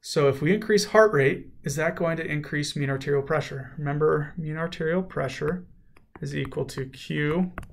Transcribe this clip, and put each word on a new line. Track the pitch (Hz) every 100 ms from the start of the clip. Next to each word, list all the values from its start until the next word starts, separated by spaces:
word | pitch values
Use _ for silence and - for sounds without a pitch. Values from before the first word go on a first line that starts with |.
So | - - 143
if | 135
we | 151
increase | 214 - 208 196
heart | 214 214
rate, | 147 135 180 - -
is | - 139
that | 160 -
going | 170 165
to |
increase | 160 151 147 151 147 151
mean | 139
arterial | 135 139 143
pressure? | 139 156 143 139 131 -
Remember, | 147 147 151 151 147 -
mean | 156 156
arterial | 165 - 160 175
pressure | 180 - 135 - 151 180 - - - - _ -
is | 143
equal | 143 139 147
to | 135 - 131
Q | - - 151 147 165 180 180 -